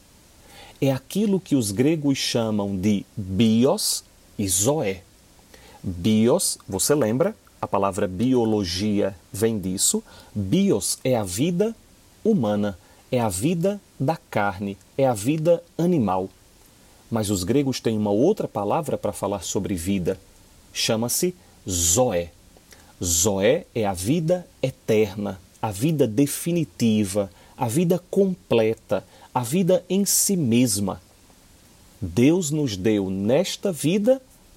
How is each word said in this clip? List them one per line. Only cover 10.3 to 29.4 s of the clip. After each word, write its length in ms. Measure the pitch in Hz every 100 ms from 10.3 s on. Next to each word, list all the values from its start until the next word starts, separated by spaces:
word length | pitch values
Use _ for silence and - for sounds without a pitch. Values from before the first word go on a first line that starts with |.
| 107
Bios 640 | 95 156 196 117 - -
é 120 | 131 120
a 80 |
vida 500 | 98 92 160 175 214 226 - _ - _
humana, 540 | 208 208 110 104 104 95 - - -
é 80 | 127
a 100 | 113
vida 500 | 92 127 175 185 202 - -
da 200 | 135 165
carne, 600 | _ 117 101 95 101 95 - -
é 100 | 135
a 60 |
vida 500 | 113 110 160 156 170 - -
animal. 520 | 170 175 104 92 92 - _ - - - - - -
Mas 200 | 113 101
os 140 | 101
gregos 360 | 87 131 135 123
têm 180 | - 110
uma 140 | 104
outra 360 | 104 151 214 170
palavra 500 | 110 101 135 151 110
para 160 | 104
falar 300 | 101 101 101
sobre 320 | - 113 92 95
vida. 440 | 85 98 87 92 - - - - -
Chama-se 600 | - - 110 120 - 180 180 - - -
zoé. 640 | 90 85 123 127 90 85 - - - - - - -
Zoé 600 | 90 85 113 98 104 156 - -
é 100 | 104
a 80 |
vida 540 | 90 92 165 160 180 175 -
eterna, 800 | 135 - - 110 107 101 101 98 - -
a 80 | 113
vida 360 | 98 139 156 127
definitiva, 1200 | 107 143 - - 170 151 - 117 107 101 101 98 - - -
a 100 | 117
vida 340 | 123 175 175 -
completa, 920 | 190 196 180 - 117 110 110 - 95 - - -
a 100 | -